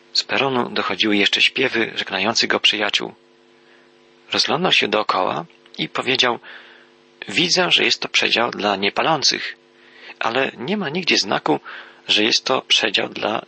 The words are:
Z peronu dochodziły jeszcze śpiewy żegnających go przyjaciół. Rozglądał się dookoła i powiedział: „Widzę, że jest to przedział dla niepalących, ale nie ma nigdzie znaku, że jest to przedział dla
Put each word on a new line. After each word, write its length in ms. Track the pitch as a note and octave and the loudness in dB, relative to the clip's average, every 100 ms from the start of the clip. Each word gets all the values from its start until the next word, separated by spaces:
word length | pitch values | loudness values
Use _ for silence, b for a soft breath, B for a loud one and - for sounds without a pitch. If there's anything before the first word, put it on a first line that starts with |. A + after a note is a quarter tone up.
| _ | _
Z 100 | - | -6
peronu 460 | - G#2 C3+ B2+ - | -2 0 0 0 -2
dochodziły 480 | G#2 G2+ F#2+ G#2 G#2 | -2 -4 0 2 4
jeszcze 240 | G2 - | 2 2
śpiewy 500 | - - C3 A2+ A2 - | 0 2 -2 0 -2 -4
żegnających 540 | - G2 G2 A#2 A2 | -4 -2 0 0 0
go 100 | G#2 | 2
przyjaciół. 540 | - G#2 G#2 - A#2 - _ _ _ b b b b _ _ _ - | 2 2 0 -2 -4 -12 _ _ _ b b b b _ _ _ -6
Rozglądał 400 | G2+ G2 C3 F3+ | -2 0 0 2
się 160 | - A2+ | 2 2
dookoła 580 | G#2+ G2+ G2 F#2+ D3 E3+ _ - - | 0 2 0 0 -2 -8 _ -20 -10
i 120 | D#3 | -6
powiedział: 500 | - A#2+ B2+ B2+ A#2 B B B B B B _ _ - | -4 -2 2 2 0 B B B B B B _ _ -6
„Widzę, 440 | G#2 E3+ F3 F3 | -2 0 2 2
że 120 | - | 2
jest 180 | G#2+ - | 2 0
to 80 | - | -2
przedział 420 | - A2 A2 A#2+ | 0 2 2 0
dla 240 | - G2+ G2 | 0 0 0
niepalących, 840 | G2+ - B2 D#3+ - - - - _ B B B B B | 0 0 0 2 0 -2 -6 -12 _ B B B B B
ale 320 | A2+ A#2+ C3 - | -2 0 -2 -4
nie 200 | B2 G#3+ | -4 -4
ma 120 | E3 | -2
nigdzie 280 | E3 E3+ A2 | -4 0 0
znaku, 420 | G2 C#3+ - C#3+ B B B B - | 2 -2 0 -2 B B B B -2
że 160 | - | 2
jest 220 | G#2+ - - | 2 0 0
to 160 | C3 | -2
przedział 480 | - - A2 G2 G#2+ | 2 2 2 -2 -4
dla 320 | - G#2+ A2 | -4 -4 -4